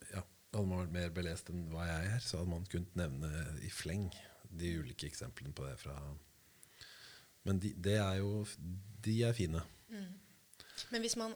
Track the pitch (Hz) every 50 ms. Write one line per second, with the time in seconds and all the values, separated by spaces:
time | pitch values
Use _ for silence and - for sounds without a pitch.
0 | - - - 95 90 - - - - - - 107 101 92 90 90 90 80 85 87
1 | 87 85 80 90 87 85 82 - - - 85 87 85 80 80 82 87 85 82 80
2 | 90 98 110 123 - - - 87 87 90 85 85 92 - - 87 90 - - 90
3 | 87 80 67 67 78 78 76 80 78 71 78 67 - 92 - - - 80 85 101
4 | 101 90 - - - - - - - - 87 82 85 87 85 82 73 - - -
5 | 73 73 - - - - - - - 69 71 - 67 67 65 - - 71 71 71
6 | 71 71 71 76 - - - - - - - - - - - - - - - -
7 | - - - - - - - - - 101 98 92 95 104 - - 87 98 104 107
8 | 101 95 95 98 98 101 104 107 104 - - - 73 87 90 95 98 104 - -
9 | - 107 110 113 117 117 117 117 92 80 80 80 80 - - - - - 226 202
10 | 196 180 190 - - - - - - - - - - - - - - - 247 226
11 | 226 226 226 233 220 226 220